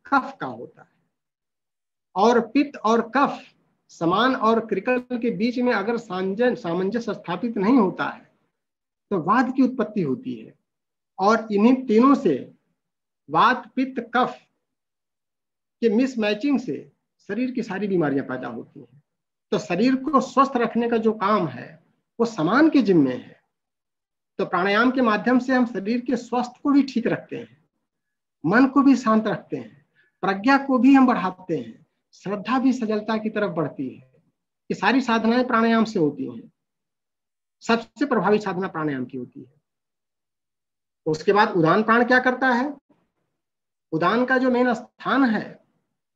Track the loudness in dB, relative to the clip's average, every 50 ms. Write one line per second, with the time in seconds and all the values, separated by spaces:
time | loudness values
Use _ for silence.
0 | -6 0 0 0 0 -2 -10 -12 -12 -12 -12 -12 -16 -18 _ _ -20 _ _ _
1 | _ _ _ _ _ _ _ _ _ _ _ _ _ _ _ _ _ _ _ _
2 | _ _ -2 2 4 4 4 4 0 0 0 -2 -2 -2 -4 -4 0 0 2 2
3 | 0 0 0 0 0 0 -2 -6 -16 -20 _ _ _ _ _ _ _ _ -10 -4
4 | -2 0 0 2 2 0 0 0 0 2 2 0 0 0 0 0 2 2 -2 -2
5 | -2 -6 -8 -4 -2 -2 -2 0 -2 -2 -2 0 0 0 0 0 -2 -2 -4 -4
6 | -6 -6 -6 -4 -4 -4 -2 0 0 0 0 -2 -4 -4 -4 -2 -2 -2 -2 -4
7 | -4 -6 -8 -8 -8 -8 -8 -6 -6 -6 -4 -2 2 4 4 4 4 2 0 -4
8 | -6 -8 -8 -12 -18 _ _ _ _ _ _ _ _ _ _ _ _ _ _ _
9 | _ -6 -4 -4 0 2 2 2 2 0 0 0 0 0 0 -2 -6 -4 -4 -4
10 | -4 -4 -4 -6 -8 -12 -12 -12 -14 -20 -20 _ _ _ _ _ _ _ _ _
11 | _ _ _ -2 2 2 2 2 0 0 0 4 4 4 4 4 2 2 4 4
12 | 6 6 4 4 2 0 0 -2 -4 -12 -20 _ _ _ _ _ _ _ _ _
13 | _ _ _ _ _ -4 0 2 4 4 2 0 -4 -10 -4 -4 -4 -4 -4 -8
14 | -8 -4 0 0 0 -2 -4 -10 _ _ _ _ _ _ _ _ _ _ _ _
15 | _ _ _ _ _ _ _ _ _ _ _ _ _ _ _ -2 -2 0 2 2
16 | 0 0 -2 -4 -2 -2 -2 -2 -2 -2 -2 -2 -2 -4 -10 -10 -10 -16 _ _
17 | _ _ _ _ _ -10 -6 -6 -6 -4 -4 -6 -8 -6 -6 -6 -4 -2 0 0
18 | 0 0 0 -2 -4 -6 -8 -10 -10 -10 -12 -12 -14 -16 -20 -20 -20 _ _ _
19 | _ _ _ _ _ _ _ _ _ -6 -6 -6 -4 -4 -2 0 2 2 0 0
20 | -2 0 0 0 0 0 0 0 0 2 2 -2 -2 -2 -2 -2 -2 0 0 0
21 | 0 0 -2 0 0 0 0 0 0 -2 -6 -10 -16 -16 -20 -20 _ _ _ _
22 | _ _ _ -4 -2 -2 -2 -2 -2 0 4 4 4 4 4 4 4 4 4 4
23 | 4 2 0 -6 -10 -16 -20 _ _ _ _ _ _ _ _ _ _ _ _ _
24 | _ _ _ _ _ _ _ -6 -6 -2 -2 0 0 2 2 4 4 2 2 2
25 | 2 2 2 0 2 2 2 2 2 2 0 0 0 0 -2 -6 -4 -4 -4 -4
26 | -2 -4 -4 -6 -4 -4 -4 -4 -4 -6 -8 _ -2 2 4 4 2 2 0 -2
27 | -2 -2 -4 -4 -6 -10 -14 -14 -14 -14 _ _ _ _ _ _ _ _ _ _
28 | _ _ _ _ _ _ _ _ -2 2 4 4 4 4 4 4 6 6 4 4
29 | 2 2 2 2 2 0 -4 -6 -8 -10 -12 -12 -12 -12 -20 _ _ _ _ _
30 | _ _ _ -6 -4 -4 -2 0 2 2 2 2 2 2 0 4 6 6 8 8
31 | 6 6 2 0 -2 -6 -6 -8 -8 -6 -6 -6 -6 -8 -16 -20 _ _ _ _
32 | _ _ _ -14 -10 -8 -8 -8 -6 -4 -2 0 2 2 0 0 -2 -4 -4 -4
33 | -4 -4 -6 -4 -4 -6 -4 -4 -4 -4 -2 -4 -4 -6 -6 -8 -10 -10 -10 -14
34 | -20 _ _ _ _ _ _ _ _ _ _ _ _ -8 -6 -2 0 0 2 2
35 | 0 0 -2 0 0 0 0 0 0 0 0 0 2 2 2 2 2 0 0 0
36 | 0 -2 -2 -4 -10 -12 -12 -16 -18 -20 _ _ _ _ _ _ _ _ _ _
37 | _ _ _ _ _ _ _ _ _ _ _ _ -4 -2 -2 -2 -2 -6 _ -6
38 | -4 -2 0 0 2 2 0 0 0 -2 -6 -6 -6 -6 -6 -6 -4 -4 -4 -6
39 | -6 -8 -10 -12 -14 -14 -16 -20 -20 -20 _ _ _ _ _ _ _ _ _ _
40 | _ _ _ _ _ _ _ _ _ _ _ _ _ _ _ _ _ _ _ _
41 | -6 -6 -6 -4 0 0 2 2 2 2 2 0 2 2 2 2 2 2 2 2
42 | 2 2 2 2 2 0 -2 0 0 0 0 0 -2 -4 -6 -12 _ _ _ _
43 | _ _ _ _ _ _ _ _ _ _ _ _ _ _ _ _ _ -8 -4 -2
44 | 0 0 0 0 0 0 0 0 2 2 2 2 2 0 0 -2 -6 -14 _ -10
45 | -4 -2 0 2 2 2 0 -2 -4 -8 -16 -20 _ _ _ _ _ _ _ _
46 | _ _ _